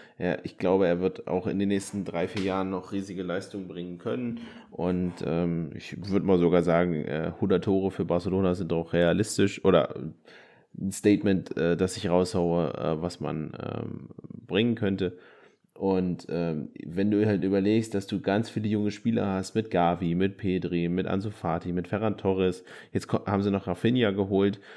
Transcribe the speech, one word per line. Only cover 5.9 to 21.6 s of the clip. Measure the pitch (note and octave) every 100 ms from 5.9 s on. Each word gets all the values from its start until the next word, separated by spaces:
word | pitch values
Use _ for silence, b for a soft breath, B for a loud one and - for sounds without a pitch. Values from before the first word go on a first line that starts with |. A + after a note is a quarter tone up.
| - G2
würd | G2
mal | F2 F2+
sogar | F2 F2
sagen, | E2+ E2+ F2+ D#2 -
äh, | D#2 E2 -
hundert | G2 F2+ G2+
Tore | F#2+ F#2+
für | - E2+
Barcelona | F2 F#2 F#2+ F#2+ F2+
sind | E2
doch | E2 E2
realistisch | E2+ E2+ F2 - - G2 -
oder | F#2+ F2 - -
ein | D#2 - - - - _ _ - F#2+
Statement, | - G#2+ G2 G#2 F#2+ E2 -
äh, | E2 E2+
das | F#2 -
ich | F#2+
raushaue, | F2+ F2+ F#2+ F2 E2+ D2+
äh, | - D#2 D#2
was | E2+ -
man, | D2 D#2 D2 -
ähm, | - - - - - - - - -
bringen | F#2 A#2+
könnte. | A2+ G2+ F#2+ F2 b b b b b _
Und, | - G2 F#2 F#2 E2+ -
ähm, | E2+ E2+ D#2 B1 - -
wenn | F2 G#2
du | G#2 G#2+
halt | G2
überlegst, | F#2+ G2 G2+ A2 A2 G2
dass | F#2+
du | G2
ganz | - G2+ A2+
viele | A2+ G#2
junge | G#2+ G#2
Spieler | G2+ A#2 A2+ G2+
hast, | F#2+ F#2+ A2
mit | G#2+
Gavi, | F2+ F2 E2+ F2
mit | F2 G2 G2
Pedri, | G2 F#2 E2+ F2 E2+
mit | F2+ E2
Ansu | F#2+ G#2+
Fati, | - F2 E2